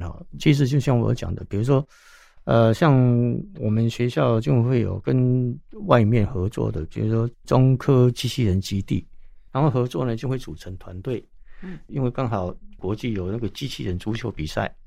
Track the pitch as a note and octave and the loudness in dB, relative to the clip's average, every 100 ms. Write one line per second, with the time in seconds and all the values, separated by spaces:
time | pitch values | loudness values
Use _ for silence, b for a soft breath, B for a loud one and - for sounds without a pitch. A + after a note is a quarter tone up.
0 | E2+ - - - - C#3+ C3 C#3+ C#3+ A#2+ | -12 -12 -14 -2 2 4 4 2 2 2
1 | A2 A#2 E2+ F#2 - G2 A#2+ C3+ C#3+ b | 2 0 -4 -8 -6 -4 2 2 0 b
2 | b b b b - A#2 A2+ A2 E3 C3 | b b b b 0 4 4 4 4 6
3 | B2+ A#2+ A#2+ A#2+ - G3 A2+ A2 A#2 - | 6 4 2 -2 -6 -6 -2 2 0 0
4 | A#2+ D#3 C3 A2+ A#2+ C3 A#2+ B2+ G2 F#2 | -2 2 2 2 2 2 2 2 0 -4
5 | C3+ C3 B2+ B2+ B2 C3+ - G#3+ G3+ B2 | 0 2 2 2 0 -6 -12 -10 4 4
6 | G#2 A#2+ G2+ F#2 F#2+ - G#2+ G#2+ E2 A2 | 6 4 2 0 -4 -2 -2 -2 -6 -4
7 | G#2+ A2+ A#2 - - B2+ C3 B2+ - C3 | -2 0 -2 -6 0 4 4 2 2 4
8 | B2 A#2+ A#2+ - A2 F#2 - G2+ - - | 4 2 -6 -2 0 0 -2 -6 -2 -4
9 | - - - - - C3 D3+ B2+ B2 D#3+ | -4 -16 -20 -20 -10 -2 0 2 -2 -2
10 | B2+ A2+ B2 C3 - D#2+ F2 F#2 - F#2 | -4 -4 -4 -6 -8 -14 -14 -14 -14 -12
11 | A#2 A2+ - - B B F#3 E3 - D3 | -8 -8 -8 -20 B B -14 -14 -10 -4
12 | B2+ B2 B2 A2 F2+ - G2+ - F#2 G#2 | -4 -2 -2 -2 -4 -8 -16 -10 -6 -4
13 | B2 G2+ F2+ A2+ A2 - C3+ - G#2+ F2 | -4 -4 -4 -4 -6 -6 -10 -8 -6 -6
14 | - A2 A2+ - D2+ - G#2 - | -4 -6 -6 -6 -6 -4 -6 -6